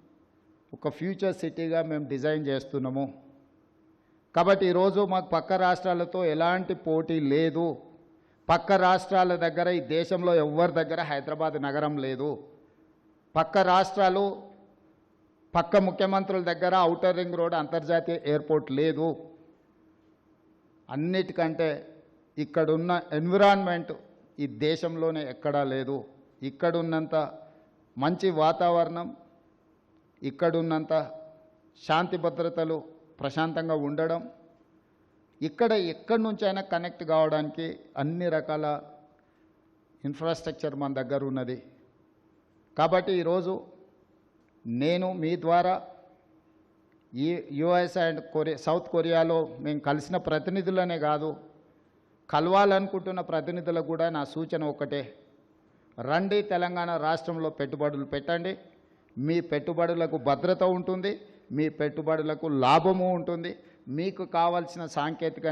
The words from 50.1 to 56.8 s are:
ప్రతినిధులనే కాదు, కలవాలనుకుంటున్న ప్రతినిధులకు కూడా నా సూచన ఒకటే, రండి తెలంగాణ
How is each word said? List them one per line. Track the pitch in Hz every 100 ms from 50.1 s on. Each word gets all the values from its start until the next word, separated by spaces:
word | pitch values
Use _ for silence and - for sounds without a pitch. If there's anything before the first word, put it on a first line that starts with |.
| 180 -
ప్రతినిధులనే | 156 156 190 180 185 180 170 151
కాదు, | 151 156 - - - _ _ _ _ _ _ -
కలవాలనుకుంటున్న | 151 170 190 202 196 196 190 185 185 175
ప్రతినిధులకు | 160 170 175 165 170 160
కూడా | 160 165 156
నా | 143
సూచన | 160 160 165 151
ఒకటే, | 143 139 143 123 - - _ _ _ _ _ _ -
రండి | 120 160 196 208 202
తెలంగాణ | 180 175 180